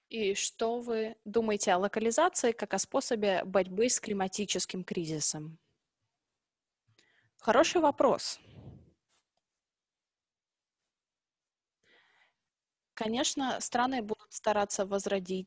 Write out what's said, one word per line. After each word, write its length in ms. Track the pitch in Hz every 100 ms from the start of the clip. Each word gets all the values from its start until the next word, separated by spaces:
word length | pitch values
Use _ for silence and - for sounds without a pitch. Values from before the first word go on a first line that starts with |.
| _
И 220 | 226 196
что 440 | 202 - - 226 240
вы 380 | 240 226 220 226
думаете 480 | 208 226 220 208 214
о 60 | 180
локализации 760 | 202 220 226 262 359 - 240
как 220 | - 208
о 40 | 196
способе 640 | - 269 - 226 208 185
борьбы 440 | 190 190 185 190 247
с 100 | -
климатическим 880 | - 202 190 - 196 185 - 190
кризисом? 720 | 180 180 156 156 - 156 156 160 _ _ _ _ _ _ _ _ _ _ _ _ _ _ _ _ _ _
Хороший 460 | - 226 330 359
вопрос. 580 | 302 - 277 151 - - - - - - - _ _ _ _ _ _ _ _ _ _ _ _ _ _ _ _ _ _ _ _ _ _ _ _ _ _ _ _ _ _ _ _ _ _ _ _ _ _ _ _
Конечно, 680 | - 220 233 320 294 262 -
страны 400 | - 240 254 262
будут 320 | 208 220 -
стараться 540 | - 220 208 202 - 196
возродить 600 | 202 196 196 180 190